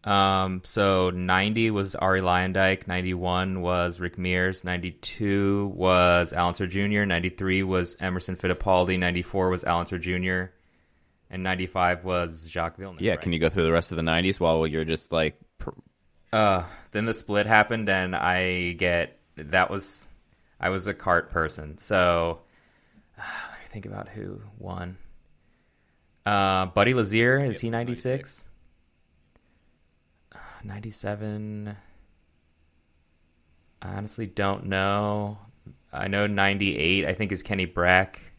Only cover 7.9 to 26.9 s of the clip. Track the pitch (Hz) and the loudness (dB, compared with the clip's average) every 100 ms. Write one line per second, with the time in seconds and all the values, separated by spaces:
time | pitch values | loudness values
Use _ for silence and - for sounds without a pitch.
7.9 | - 92 90 92 92 90 90 101 92 90 | -4 -4 -4 -6 -4 -2 0 4 4 4
8.9 | 92 90 87 87 98 92 90 - 85 87 | 2 0 -2 -2 0 0 0 0 -2 -2
9.9 | 90 87 90 92 92 92 _ _ _ _ | -6 -4 -2 0 -2 -4 _ _ _ _
10.9 | _ _ _ _ 92 92 92 92 95 87 | _ _ _ _ -6 -4 -2 -4 0 2
11.9 | 87 92 90 85 80 80 87 82 - 95 | 0 -2 -2 -2 -8 -10 -6 -6 -6 -16
12.9 | 85 98 - 98 85 80 95 80 82 - | -2 0 0 0 2 2 2 4 2 0
13.9 | 82 82 82 92 - 85 80 80 78 80 | -2 0 2 2 2 2 2 2 -2 -2
14.9 | 80 - 82 78 - - _ - - _ | -4 -2 0 0 -4 -20 _ -14 -14 _
15.9 | _ _ _ _ 110 104 95 85 - - | _ _ _ _ 2 4 2 -2 -14 -8
16.9 | 104 113 110 - 104 104 110 107 113 101 | -4 -2 -4 -2 0 6 6 6 0 0
17.9 | 95 92 92 87 92 92 90 87 87 90 | 0 0 0 0 2 0 0 -2 0 0
18.9 | 87 80 - _ - 76 90 92 98 - | 2 -2 -8 _ -18 0 2 2 0 -8
19.9 | - - - _ _ _ _ 90 95 92 | -14 -18 -20 _ _ _ _ -4 -2 -4
20.9 | 95 - 87 - 85 80 - 76 73 - | -4 2 2 2 -2 -4 -6 -14 -14 0
21.9 | 98 90 85 85 82 _ _ _ _ _ | 2 4 2 0 -6 _ _ _ _ _
22.9 | _ _ - - - - - - 107 98 | _ _ -18 -14 -12 -14 -18 -16 -14 -12
23.9 | 98 98 104 95 98 104 101 92 92 90 | -12 -12 -12 -12 -12 -16 -16 -12 -10 -10
24.9 | 92 - - _ _ _ _ _ _ _ | -14 -18 -20 _ _ _ _ _ _ _
25.9 | _ _ _ - 104 98 95 92 101 107 | _ _ _ 0 2 4 2 2 2 4